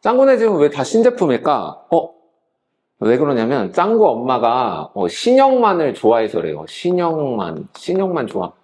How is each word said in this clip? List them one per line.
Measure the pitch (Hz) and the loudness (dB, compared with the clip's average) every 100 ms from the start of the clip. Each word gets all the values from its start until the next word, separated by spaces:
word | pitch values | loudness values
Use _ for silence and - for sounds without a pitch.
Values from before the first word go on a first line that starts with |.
짱구네 | - 247 269 247 | 0 2 4 4
집은 | 226 185 | 2 2
왜 | 147 | 2
다 | 147 | 0
신제품일까? | 131 226 233 240 170 120 151 135 90 - _ | -2 2 2 2 0 0 0 -2 -2 -14 _
어? | 165 - _ _ _ _ _ _ _ _ _ | -2 -2 _ _ _ _ _ _ _ _ _
왜 | 107 123 | 0 2
그러냐면 | 147 127 113 135 95 | 2 0 0 -2 -2
짱구 | 92 185 226 202 | -2 0 4 2
엄마가, | 117 123 127 117 127 117 76 76 | 2 -2 0 0 0 -2 -6 -10
어, | - 90 | -6 -6
신형만을 | - 226 262 269 254 226 180 147 | -2 2 4 4 4 2 2 -2
좋아해서 | 107 107 117 110 - | 0 2 2 0 -4
그래요. | 82 76 80 | -6 -8 -12
신형만, | - 175 180 170 160 143 117 87 80 - | -8 -4 -2 -2 -2 -4 -4 -6 -10 -14
신형만 | - - 185 190 165 113 | -14 -6 -4 -2 -4 -6
좋아. | - 90 _ | -6 -8 _